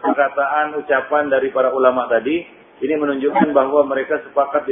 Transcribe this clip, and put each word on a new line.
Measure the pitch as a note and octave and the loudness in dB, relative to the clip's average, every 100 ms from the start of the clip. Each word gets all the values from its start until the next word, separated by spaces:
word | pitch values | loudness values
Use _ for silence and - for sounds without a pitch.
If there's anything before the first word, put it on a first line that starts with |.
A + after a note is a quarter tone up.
perkataan, | C3+ C3 C#3 C#3+ C#3 D3+ D3+ D3+ | -2 0 0 0 0 0 -2 -4
ucapan | C#3+ C3+ - D3 D3 | -2 -2 0 -2 2
dari | C3+ C3+ | 0 0
para | C3 B2+ | 0 0
ulama | C3 B2+ B2+ A#2+ | 4 2 2 0
tadi? | A#2 A#2+ E3+ - - - - | 0 0 -4 -6 -20 -20 -8
Ini | C3 D3+ | -4 -2
menunjukkan | C#3+ C3+ C#3+ D3 D3+ | -2 0 0 0 2
bahwa | C#3+ C3+ D3 | 2 2 2
mereka | C#3 C3+ C3 D3 | 2 -2 -2 -4
sepakat | - C#3+ C#3 - - | -2 -2 0 -2 -2